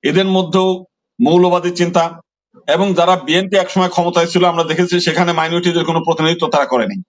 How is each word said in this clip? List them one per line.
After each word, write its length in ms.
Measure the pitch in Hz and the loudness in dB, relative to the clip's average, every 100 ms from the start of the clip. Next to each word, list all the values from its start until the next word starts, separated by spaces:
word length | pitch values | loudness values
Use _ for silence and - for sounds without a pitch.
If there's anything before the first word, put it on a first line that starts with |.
এদের 220 | - 165 190 | 0 0 2
মধ্যেও 600 | 190 170 185 190 185 185 _ _ - | 0 0 0 0 -2 -8 _ _ -2
মৌলবাদী 500 | 123 175 180 175 170 | 2 4 4 2 -2
চিন্তা, 500 | 170 175 175 165 170 _ _ _ _ - | -2 0 0 -2 -6 _ _ _ _ -2
এবং 260 | 156 202 | 0 0
যারা 220 | 175 175 185 | 2 2 0
বিএনপি 400 | - 170 190 190 | 0 -2 0 0
একসময় 320 | 185 190 180 | 0 -2 0
ক্ষমতায় 380 | 180 175 175 165 | 0 0 0 0
ছিল, 180 | 180 175 | 2 2
আমরা 180 | 170 | 0
দেখেছি 360 | 165 160 175 175 | -2 0 0 0
সেখানে 320 | 170 160 175 | -2 -2 -2
মাইনরিটিদের 520 | 165 160 175 175 170 160 | 0 -2 -2 -2 -2 -2
কোনো 140 | 165 | -2
প্রতিনিধিত্ব 480 | 160 160 160 170 156 | -2 0 0 0 0
তারা 180 | 147 143 | 0 0
করেনি। 360 | 127 104 98 | -2 -2 -6